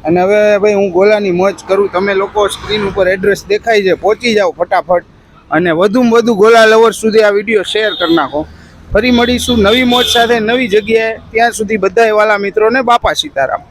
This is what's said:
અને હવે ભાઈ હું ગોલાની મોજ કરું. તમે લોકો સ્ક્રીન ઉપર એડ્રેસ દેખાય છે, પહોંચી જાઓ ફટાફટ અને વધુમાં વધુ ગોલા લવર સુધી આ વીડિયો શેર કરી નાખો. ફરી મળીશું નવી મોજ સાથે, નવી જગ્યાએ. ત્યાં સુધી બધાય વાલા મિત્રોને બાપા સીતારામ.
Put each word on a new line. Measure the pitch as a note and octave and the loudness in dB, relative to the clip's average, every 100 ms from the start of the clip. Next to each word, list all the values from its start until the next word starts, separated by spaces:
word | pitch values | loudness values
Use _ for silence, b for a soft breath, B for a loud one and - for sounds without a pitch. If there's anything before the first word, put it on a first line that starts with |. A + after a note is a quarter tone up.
અને | D#3 F3 | 0 0
હવે | F#3 G#3+ G#3 G3+ | 2 2 2 2
ભાઈ | G#3+ | 0
હું | G3+ G3+ | 0 0
ગોલાની | F3 G3+ G#3+ G3+ | 2 2 2 0
મોજ | F3 F#3+ F#3 - | 0 -2 -4 -4
કરું. | G3 G3+ | -2 0
તમે | F3 G3+ | -2 -2
લોકો | G3 G3 G#3 G3 | -2 -2 -2 -2
સ્ક્રીન | - - G#3+ G3 | -4 -6 -4 -4
ઉપર | F#3+ F#3 | -2 -2
એડ્રેસ | F#3+ G3+ F#3 - | 0 -2 -2 -4
દેખાય | G#3 A#3 G#3+ | -4 0 0
છે, | F#3+ | 0
પહોંચી | E3+ F#3 G#3+ A#3+ G#3 | -2 -2 -2 0 0
જાઓ | F#3 | -2
ફટાફટ | D#3 F3 F#3 D#3 F3 - - b b _ | -4 -2 -2 0 -4 -4 -20 b b _
અને | D#3 F3+ | -2 0
વધુમાં | D#3+ G3+ A#3+ A#3+ | 0 0 2 2
વધુ | A3+ A3+ G#3 | 2 0 2
ગોલા | G#3+ A#3 A3 | 4 6 6
લવર | A3 A3+ | 4 2
સુધી | G3 A3 G#3+ | 0 0 2
આ | G#3 | 2
વીડિયો | G3+ G#3+ G#3+ | 0 0 -2
શેર | E3+ G#3 G#3+ - | -2 -4 -4 -4
કરી | E3+ E3 | 0 0
નાખો. | C3+ C#3+ D#3+ B B B - | 0 -6 -8 B B B -4
ફરી | G3+ B3 | -2 2
મળીશું | A#3+ A#3+ B3 - A#3+ | 0 0 -2 -2 0
નવી | G3 B3 | 2 2
મોજ | B3 B3 A#3+ | 0 0 0
સાથે, | A#3+ A#3 A#3 | 0 0 0
નવી | G#3+ B3 A#3+ | 0 -2 0
જગ્યાએ. | G#3 G#3 A3+ A3+ A3 - | -2 0 -2 -2 -6 -6
ત્યાં | A3 A#3 | -2 -2
સુધી | A3 G#3 G#3+ | -2 -4 -2
બધાય | F#3+ G3 A3+ G#3+ | -2 0 2 2
વાલા | G#3+ G#3 | 2 0
મિત્રોને | G3+ G#3+ A3 B3+ | -2 0 0 0
બાપા | A#3+ A#3+ G3 | 0 0 0
સીતારામ. | D3+ - C3+ C3 - - | -4 -6 -4 -4 -4 -10